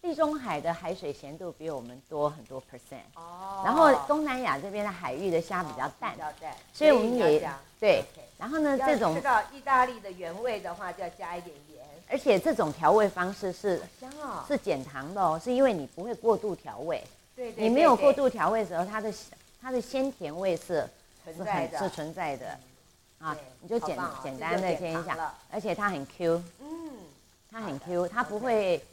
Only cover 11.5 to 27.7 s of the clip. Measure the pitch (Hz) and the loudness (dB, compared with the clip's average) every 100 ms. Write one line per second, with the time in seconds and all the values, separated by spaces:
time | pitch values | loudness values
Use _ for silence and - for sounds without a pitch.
11.5 | 143 - - - 165 - 254 - 196 - | -18 -20 -20 -20 -20 -6 -2 4 4 4
12.5 | 240 160 147 156 208 202 180 180 196 196 | 2 0 4 6 6 6 2 -4 -2 -6
13.5 | 175 208 175 - - 254 294 285 185 131 | -2 -2 -2 -4 -18 -18 -14 -10 -10 -2
14.5 | 285 - 143 131 139 143 196 180 160 240 | -2 0 -2 -4 -10 -8 0 2 2 0
15.5 | 247 269 185 139 - 214 233 226 208 214 | 4 4 4 -4 -10 -8 0 2 2 0
16.5 | 170 143 107 156 143 - - _ - 240 | -6 -8 -8 -4 -4 -6 -20 _ -12 -10
17.5 | 220 220 254 330 240 285 277 269 220 165 | 0 4 6 8 8 6 6 2 2 0
18.5 | 220 190 170 185 214 214 196 - - _ | 2 -2 -2 -2 -4 -6 -8 -16 -20 _
19.5 | _ 254 254 - 262 269 254 160 160 190 | _ -6 -6 -4 -2 -2 -4 -8 -2 0
20.5 | 170 - 165 - - _ _ - 160 208 | -2 0 -2 -2 -10 _ _ -18 -10 -4
21.5 | 190 165 208 190 - 156 165 160 135 117 | -2 -2 -4 -4 -4 -10 -6 -6 -6 -10
22.5 | 71 - _ _ _ _ _ 160 151 - | -14 -18 _ _ _ _ _ -8 -8 -12
23.5 | - 175 233 185 147 175 139 135 131 160 | -20 -4 -4 -2 -4 -6 -6 -10 -6 -2
24.5 | 175 185 156 175 160 170 160 156 - - | 0 0 -2 -2 -4 -4 -6 -6 -10 -10
25.5 | 214 185 175 202 165 139 - 170 170 175 | -6 -4 -2 -2 -2 -8 -2 0 0 -2
26.5 | - 285 330 320 240 165 139 _ _ _ | -16 -12 -10 -10 -14 -18 -20 _ _ _
27.5 | 220 208 | -10 -8